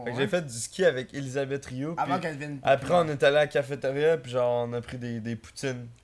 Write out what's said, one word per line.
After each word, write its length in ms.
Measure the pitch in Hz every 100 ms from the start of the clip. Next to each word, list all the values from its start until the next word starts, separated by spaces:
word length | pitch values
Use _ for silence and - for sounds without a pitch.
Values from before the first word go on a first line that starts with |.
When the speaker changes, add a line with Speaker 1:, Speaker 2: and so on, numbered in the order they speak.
Speaker 1:
Fait 60 | 120
que 40 | 120
Speaker 2:
ouais. 60 |
Speaker 1:
j'ai 60 | 139
fait 140 | 180
du 100 | 143 117
ski 280 | - -
avec 280 | 175 127 127
Elisabeth 540 | 139 135 135 135 139 -
Rioux, 280 | 127 147 170
Speaker 2:
Avant 140 | 156
Speaker 1:
puis 60 | 180
Speaker 2:
qu'elle 120 | 170
devienne 260 | 143 147 143
Speaker 1:
après, 140 | - 135 120
Speaker 2:
populaire. 180 | 175
Speaker 1:
on 40 | 160
est 140 | 143
allé 120 | 143 147
à 40 |
la 60 | 147
cafétéria, 680 | 151 131 139 135 139 156 160
puis 120 | 123
genre, 380 | 123 123 120 120
on 40 |
a 60 | 120
pris 180 | - 127
des, 200 | 120 117
des 140 | 113
poutines. 540 | 113 - - 135 123 120 117